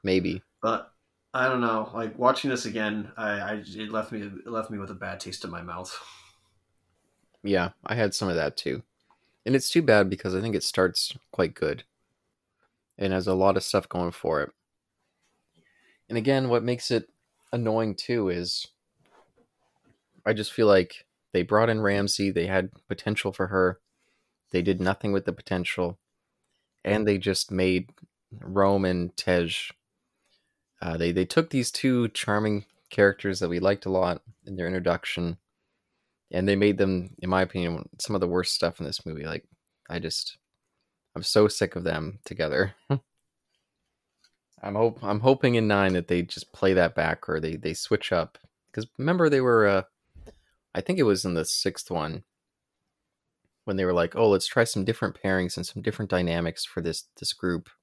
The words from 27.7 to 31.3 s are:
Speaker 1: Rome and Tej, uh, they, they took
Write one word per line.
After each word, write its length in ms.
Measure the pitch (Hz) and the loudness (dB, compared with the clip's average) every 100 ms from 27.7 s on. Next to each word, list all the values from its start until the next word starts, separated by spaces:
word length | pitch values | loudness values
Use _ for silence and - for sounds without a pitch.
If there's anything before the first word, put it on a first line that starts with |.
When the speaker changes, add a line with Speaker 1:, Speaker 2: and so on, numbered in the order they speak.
| 92 90 _ - _ _ 107 | 2 -2 _ -20 _ _ -16
Speaker 1:
Rome 460 | - 98 98 98 95 | -4 2 4 4 2
and 300 | 90 87 - | 0 -2 -4
Tej, 540 | - 90 85 - - - _ _ _ _ _ _ _ _ _ _ | 0 2 2 -4 -10 -16 _ _ _ _ _ _ _ _ _ _
uh, 140 | 85 82 | -6 -2
they, 140 | 85 | 0
they 140 | 87 | 0
took 240 | 92 | 2